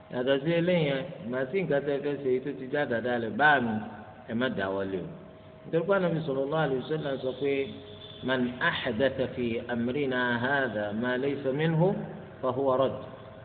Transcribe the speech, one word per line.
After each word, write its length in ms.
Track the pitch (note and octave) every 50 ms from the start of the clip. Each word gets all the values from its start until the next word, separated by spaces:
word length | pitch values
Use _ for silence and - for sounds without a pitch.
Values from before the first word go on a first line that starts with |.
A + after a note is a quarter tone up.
| - -
Yàtọ̀ 300 | - B2 B2 C3 C#3 C#3
sí 100 | C3+ D#3+ E3+
eléyẹn, 480 | E3+ E3+ F3+ F3+ E3+ D#3 C#3+ C#3 C3+ C3+ - - -
ìgbà 200 | - A2+ B2 C3 C3+
tí 120 | C3 - G3
nǹkan 220 | F3+ C#3+ C#3+ C#3 C#3
tẹ́ 140 | D3 C#3+ C3+
fẹ́ 140 | C#3+ C#3+ C#3+ C3
ṣe 120 | C#3 C3
yìí 100 | B2+ B2+
tó 120 | B2+ C#3+
ti 140 | C3+ B2+ C3 B2+
já 140 | C3+ D3 D3
dàda 280 | B2+ A#2+ A2+ A2 B2 B2 A#2+
lẹ̀, 160 | A2+ A2 G2+ G#2+
bá 220 | C#3+ D3+ D3 C3+
mi, 140 | A#2+ A#2 G#2+ G#2+ G#2+ - - - - - - - -
ẹ 100 | - A2+
má 140 | A#2 B2+ C3
dáwọ́lé 500 | G#2 F#2 F#2+ F#2+ G2 G2 G2 F#2+ F#2+ F#2
o. 100 | E2 D#2 D#2+ - - - - - - - - -
Nítorí 240 | - - D#3+ E3 E3+
pé 80 | F#3+ G3
Ànábì 260 | G3 F3+ E3+ E3 D3+
sallallahu 420 | - D3+ C3+ C3+ C#3 C#3 D#3 D#3+ D#3
alaihi 180 | C#3 C3+ B2+
wasallam 340 | A#2 B2+ D#3 D#3 D3+ C#3+ C3+ B2
sọ 140 | B2 C3
pé, 200 | A#2+ - C#3+ C#3 C#3 C#3 C#3 C3 - - - - - - - - - -
"Man 220 | - B2 C3 B2+ B2 A#2+ A#2+ -
ahdatha 680 | E3 E3+ E3 - - C3+ A#2 G#2+ C3+ C3 C3 - B2+ A#2
fi 340 | - B2+ B2 A#2 A#2 B2 A#2+
amrina 720 | - A#2+ A#2 A#2 B2 B2+ D3 C#3+ C3 B2+ B2+ B2 B2 A#2+ A#2
hadha 560 | A#2+ C3 C#3+ C#3 C3+ A#2+ G2+ G#2 G#2 G#2 G#2
ma 240 | A2 A#2+ B2 B2+ B2+
laysa 340 | C3+ C#3+ C#3 C3+ - C3+
minhu 360 | C3 D3 D#3 E3 E3 D#3 E3+ G3 G#3 G#3 - - - - - - - -
fa 120 | - C3
huwa 260 | A#2+ C3 C#3 C3+ B2+ B2+
radd." 200 | C3+ B2 - - - - - - - - - - -